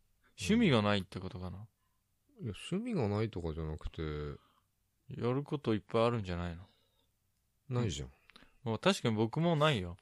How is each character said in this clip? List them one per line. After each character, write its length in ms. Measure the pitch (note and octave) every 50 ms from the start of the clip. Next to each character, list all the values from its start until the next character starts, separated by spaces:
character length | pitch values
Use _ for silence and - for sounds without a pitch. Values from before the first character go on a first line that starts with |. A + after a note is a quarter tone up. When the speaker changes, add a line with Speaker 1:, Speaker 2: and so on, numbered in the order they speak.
| _ _ _ _ _ _ _ -
Speaker 1:
趣 140 | - - G#3
味 160 | A#3+ A#3+ F3+
が 100 | C3 A2
な 120 | G#2 G#2 G#2
い 60 | G2+
っ 20 |
て 160 | F2+ - - F#2+
こ 100 | F2+ F#2
と 120 | - F#2
か 100 | F2+ F2+
な？ 160 | F2+ F#2+ A2 - _ _ _ _ _ _ _ _ _ _ _ _ D4 A#3
Speaker 2:
う 40 |
ん。 40 | F3+
い 20 | A2
や、 60 | F#2+ - - -
趣 60 | E3+
味 180 | F#3+ A#3 B3+ A3+
が 140 | E3+ A#2 G2+
な 140 | G#2 G#2
い 80 | A2+ A2
と 120 | - F#2
か 100 | E2+ E2
じ 80 | D2+ D#2+
ゃ 40 | D#2+
な 120 | D#2 D#2
く 140 | - - -
て、 120 | - - D#2+ D#2 D2+ D2 D2 D2 C#2 - _ _ _ _ _ _ _ _ _ _ _ _ _ -
Speaker 1:
や 240 | - - A2 A#2+
る 100 | B2 C3+
こ 160 | D3 - D#3+ C#3
と 160 | - B2+ A2
い 40 | G2+
っ 20 |
ぱ 220 | - - - A#2
い 20 | A2+
あ 60 | A#2
る 100 | A#2+ A#2
ん 40 | G2
じ 80 | F#2
ゃ 40 | F2
な 140 | E2+ F2 F2
い 60 | E2
の？ 60 | F2 F#2+ - _ _ _ _ _ _ _ _ _ _ _ _ _ _ _ _ _ _ _ -
Speaker 2:
な 160 | B2+ B2 A#2+
い 60 | G#2
じ 120 | D2+ C#2+
ゃ 20 | C#2
ん。 40 | C2+
Speaker 1:
う 20 |
ん。 40 | - _ _ _ - - - - _ _ -
ま 100 | A2+ A2
あ、 40 | G#2
確 240 | - F#3 G3 -
か 60 | - B2
に 80 | A2
僕 240 | G#2+ A2+ A2 - D3+
も 160 | E3 F3 E3+
な 160 | C#3+ D3 D#3
い 80 | C#3+ G#2+
よ。 160 | F2+ F2 F2 -